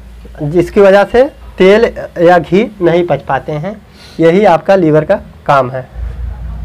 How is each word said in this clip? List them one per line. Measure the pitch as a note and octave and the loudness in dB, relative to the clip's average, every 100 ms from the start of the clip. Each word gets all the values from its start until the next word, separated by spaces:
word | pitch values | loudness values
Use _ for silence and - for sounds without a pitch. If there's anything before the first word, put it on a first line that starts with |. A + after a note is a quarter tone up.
| - - - - | -20 -20 -20 -10
जिसकी | D3 E3+ E3+ A3 | -4 -2 0 2
वजह | G3 G3+ | 4 4
से | G3 A#3+ C#4 - - - | 2 0 0 -4 -12 0
तेल | F#3 G#3+ A#3 - - E3+ | 2 4 0 -4 -12 -2
या | F3 F3+ | 2 2
घी | D#3 F3 A3+ - | 2 -2 -2 -2
नहीं | E3+ E3+ F3 | -2 0 -2
पच | D3 | -4
पाते | - C#3 - | -4 -6 -6
हैं। | D3+ F3+ G#3+ - - - - | -8 -8 -12 -18 -20 -14 -2
यही | E3 F3+ G#3 | 0 2 2
आपका | D#3+ D#3 G3 | 2 2 0
लीवर | D#3+ D3+ D3+ | 2 0 0
का | G3 - - - | -4 -6 -10 -2
काम | C#3+ B2+ | 0 0
है। | C3 - - - - - - - - | -6 -12 -12 -10 -10 -12 -12 -12 -12